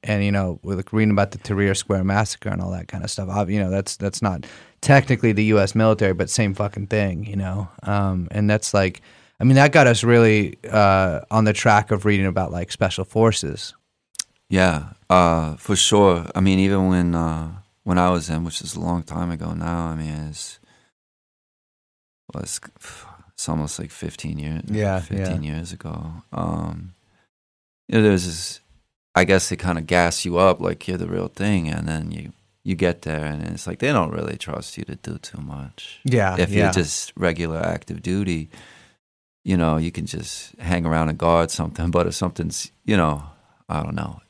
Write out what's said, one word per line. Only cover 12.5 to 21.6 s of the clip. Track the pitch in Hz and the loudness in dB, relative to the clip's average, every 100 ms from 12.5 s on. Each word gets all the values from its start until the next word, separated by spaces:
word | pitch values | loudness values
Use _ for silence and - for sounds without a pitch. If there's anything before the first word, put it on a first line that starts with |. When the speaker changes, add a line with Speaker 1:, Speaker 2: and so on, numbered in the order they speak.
Speaker 1:
like, | 87 87 | -6 -8
special | - 95 - | -2 -2 -2
forces. | 95 110 113 104 73 - - - _ _ _ - - _ _ | -4 2 4 2 -6 -8 -12 -16 _ _ _ -14 -14 _ _
Speaker 2:
Yeah, | 95 92 78 73 - _ | 4 4 2 -6 -18 _
uh, | 92 85 82 78 78 | 6 6 2 -2 -6
for | - | -2
sure. | 98 - 104 98 87 85 | 0 4 6 6 4 -2
I | - | 0
mean, | 95 95 | 4 4
even | 95 98 92 | 4 2 2
when, | 92 87 85 | 2 2 0
uh, | 82 80 80 95 _ _ | -2 -4 -8 -12 _ _
when | - 90 | -2 2
I | 90 | 2
was | 87 80 | 0 -2
in, | 80 | -4
which | 85 - | -4 -6
is | - 85 | -10 -6
a | |
long | 85 87 | -4 -4
time | 80 82 87 | -4 -6 -6
ago | 85 82 | -6 -8
now, | 82 82 85 82 | -6 -6 -4 -4
I | |
mean, | 80 78 76 76 | -6 -8 -8 -10
it's, | 76 - - _ _ _ _ _ _ _ _ _ _ | -12 -16 -18 _ _ _ _ _ _ _ _ _ _